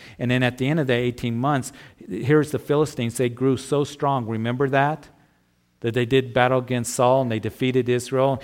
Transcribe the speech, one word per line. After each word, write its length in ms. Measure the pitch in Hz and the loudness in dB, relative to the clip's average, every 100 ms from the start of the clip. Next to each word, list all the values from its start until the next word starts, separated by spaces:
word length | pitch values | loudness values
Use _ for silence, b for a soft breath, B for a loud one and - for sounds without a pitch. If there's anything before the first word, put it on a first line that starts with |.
| B B | B B
And 140 | 120 | -2
then 100 | 127 | 0
at 160 | 127 127 | 0 0
the 100 | 131 | -2
end 120 | 165 | 0
of 80 | 135 | 0
the 60 | |
eighteen 440 | 120 123 120 120 117 | 0 0 -4 -4 -2
months, 340 | 135 143 117 - B B - | 0 -2 -4 -12 B B -10
here's 400 | 98 127 151 147 | -4 2 4 4
the 80 | 131 | -2
Philistines. 600 | - 147 147 - 117 113 | 0 0 0 -2 -4 0
They 120 | 123 | -2
grew 260 | 117 131 131 | 0 0 0
so 280 | - 143 | 0 -2
strong. 420 | 143 - 143 139 110 | -2 -4 -2 -2 -2
Remember 420 | 113 117 123 139 | -4 -2 -2 0
that? 400 | 135 143 156 - _ b b b b _ _ | 2 0 -2 -10 _ b b b b _ _
That 120 | 117 | -4
they 140 | 117 120 | -2 2
did 260 | 135 123 | 2 2
battle 240 | 127 123 131 | 2 2 2
against 380 | 123 123 117 - | 0 -4 -4 2
Saul 260 | 123 135 | 4 4
and 100 | 127 | 2
they 60 | 110 | -2
defeated 500 | 107 - 127 127 120 | -4 -2 0 2 2
Israel. 540 | 123 123 131 135 131 | 0 0 0 2 0